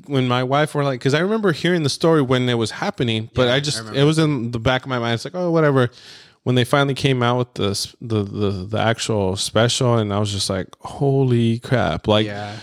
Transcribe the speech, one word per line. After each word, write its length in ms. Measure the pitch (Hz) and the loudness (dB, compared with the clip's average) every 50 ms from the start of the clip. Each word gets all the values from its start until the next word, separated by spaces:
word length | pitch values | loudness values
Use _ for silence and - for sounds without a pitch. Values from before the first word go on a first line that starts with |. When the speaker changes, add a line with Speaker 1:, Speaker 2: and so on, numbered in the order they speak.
| - - | -10 -4
Speaker 1:
when 200 | 143 135 127 123 | -2 0 0 2
my 140 | 123 123 | 0 0
wife 320 | 127 127 139 143 151 151 - | 0 0 0 0 0 0 -2
were 100 | 147 139 | -2 -2
like, 180 | 139 131 120 | -2 -2 -2
'cause 120 | - 135 135 | 0 0 0
I 60 | 151 | 2
remember 320 | 175 196 220 226 208 190 | 0 0 -2 0 0 0
hearing 320 | 160 - - 170 180 170 151 | 0 0 0 0 0 2 0
the 60 | 135 | -2
story 320 | - - - 165 165 156 | -2 0 2 2 4 4
when 260 | 135 123 131 127 127 123 | 4 2 2 2 2 0
it 60 | 123 117 | 0 0
was 140 | 113 104 | -2 -2
happening, 580 | - - 156 202 - - 135 117 113 110 110 110 - | -4 -4 -6 -6 -4 -2 -2 -2 0 -2 -4 -4 0
but 80 | 123 127 120 | 0 2 2
Speaker 2:
Yeah, 60 | 123 | 2
Speaker 1:
I 20 | 143 | 0
Speaker 2:
I 20 | |
Speaker 1:
just, 200 | 143 156 - 113 | 0 -2 -6 -6
Speaker 2:
remember. 200 | 113 110 110 135 | -8 -6 0 2
Speaker 1:
it 40 | 143 | 2
was 120 | 151 160 156 | 4 4 4
in 340 | 160 151 147 127 110 120 | 2 2 0 -2 -4 -4
the 80 | 120 117 | -4 -2
back 240 | 110 135 127 127 - | 0 0 0 0 -2
of 40 | 135 | -4
my 120 | 127 123 | -4 -2
mind. 160 | 117 117 117 | 0 0 -2
It's 100 | 113 - | -2 -4
like, 100 | 120 - | -6 -6
"Oh, 160 | 180 180 175 | -4 -2 0
whatever." 380 | 165 165 156 147 139 135 123 117 - - - - - - - - _ _ - | 2 2 4 4 4 4 2 0 -2 -10 -20 -20 -20 -20 -20 -20 _ _ -4
When 120 | - 123 | 0 2
they 80 | 127 117 | 2 2
finally 300 | - - 143 139 139 131 | 2 2 2 2 2 0
came 280 | - - 135 131 123 | 0 0 0 2 2
out 160 | 120 120 123 123 | 2 2 2 0
with 140 | 123 - - | -2 -4 -4
the 160 | - 101 101 | -4 -2 -2
s-, 220 | 101 - - - - - | -2 -4 -6 -8 -10 -14
the, 220 | 127 117 110 107 101 | -8 -2 -2 -2 -2
the, 280 | 98 98 98 104 98 101 95 92 104 | -2 -4 -2 -2 -2 -2 -4 -6 -6
the 100 | 110 104 | -4 -2
actual 560 | 101 113 113 - - - 113 104 98 92 95 | 0 0 0 -2 -2 -4 -2 0 0 -2 -2
special, 640 | 95 - - - 107 117 123 - - 131 123 120 117 | -4 -6 -2 0 2 2 2 2 0 0 2 2 2
and 160 | 107 104 101 | 0 0 0
I 60 | 101 | -2
was 120 | 107 101 | -2 -2
just 180 | 101 95 - - | -2 -4 -4 -4
like, 180 | 98 92 - - - _ | -4 -4 -6 -8 -14 _
"Holy 800 | - - - - 143 139 135 139 135 127 123 117 117 117 117 117 | -16 -14 -6 -2 -2 0 2 2 2 2 2 2 2 2 0 0
crap." 480 | - - 131 117 95 85 76 - - 107 | -2 -2 0 0 0 0 -2 -2 0 2
Like, 180 | 104 107 110 104 | 2 2 2 -2
Speaker 2:
Yeah. 260 | 101 101 104 104 104 113 | -4 -8 -10 -10 -10 -14